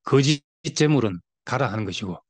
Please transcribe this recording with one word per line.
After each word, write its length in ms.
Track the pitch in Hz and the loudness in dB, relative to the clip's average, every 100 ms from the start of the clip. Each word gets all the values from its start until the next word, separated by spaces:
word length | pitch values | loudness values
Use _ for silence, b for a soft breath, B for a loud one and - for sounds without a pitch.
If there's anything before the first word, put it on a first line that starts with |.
거짓 400 | - 135 139 147 _ _ - - | 0 2 4 0 _ _ -8 0
제물은 440 | 151 147 107 90 - _ - | 2 2 0 -4 -12 _ -6
가라 260 | 127 127 | -2 -2
하는 140 | 107 98 | -2 -6
것이고 320 | 90 98 85 | -6 -8 -10